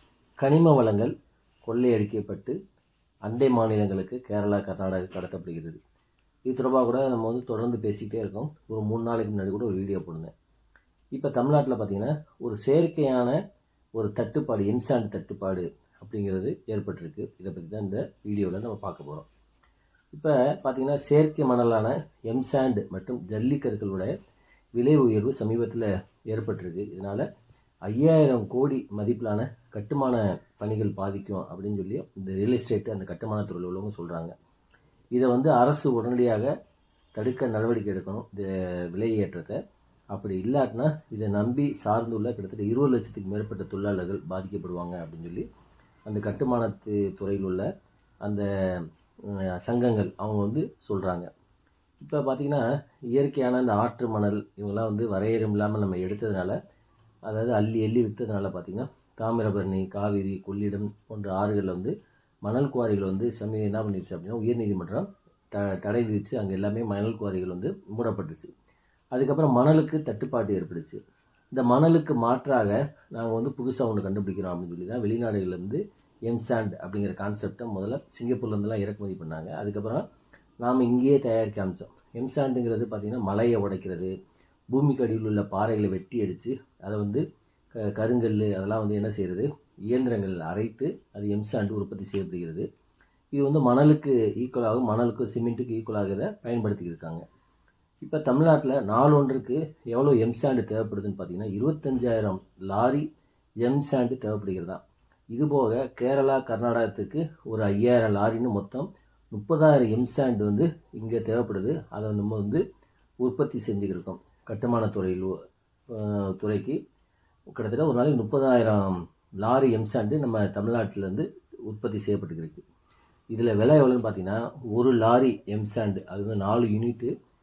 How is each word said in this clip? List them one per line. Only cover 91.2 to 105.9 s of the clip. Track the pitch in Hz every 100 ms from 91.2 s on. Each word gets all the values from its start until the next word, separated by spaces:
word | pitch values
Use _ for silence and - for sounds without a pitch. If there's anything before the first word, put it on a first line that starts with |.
| 104
எம்சாண்ட் | 101 107 117 101
உற்பத்தி | 107 98 98
செய்யப்படுகிறது. | 95 98 87 87 85 80 - - _ _ _ _ _
இது | 139
வந்து | 139 151
மணலுக்கு | 127 123 147 151 139 127 107 101
ஈக்குவலாகவும் | 127 127 113 117 123
மணலுக்கும் | 110 120 113 113
சிமெண்ட்டுக்கு | 117 117 113 120 113
ஈக்குவலாக | 110 107 98
இதை | 98 156 214
பயன்படுத்திக்கிட்டு | 120 120 107 95 87 82
இருக்காங்க. | 82 82 - _ _ _ _ _ _ _
இப்ப | - 156
தமிழ்நாட்டுல | 151 131 165 147 127 139
நாள் | 98 110 147
ஒன்றுக்கு | 147 139 131 120 139 160 -
எவ்வளவு | 120 117 143 123
எம்சாண்ட் | 113 113 143 127
தேவைப்படுதுன்னு | 107 107 107 101 101 95
பார்த்தீங்கன்னா, | 90 90 107
இருபத்தஞ்சாயிரம் | 98 135 151 143 131 120 113 107 92 - -
லாரி | 95 98 123 143 151 - _ _ _ -
எம்சாண்ட் | 120 139 147 135 120 127
தேவைப்படுகிறதா. | 107 107 98 92 85 92 - _ _ _ -
இது | 117 151
போக | 143 117 123 131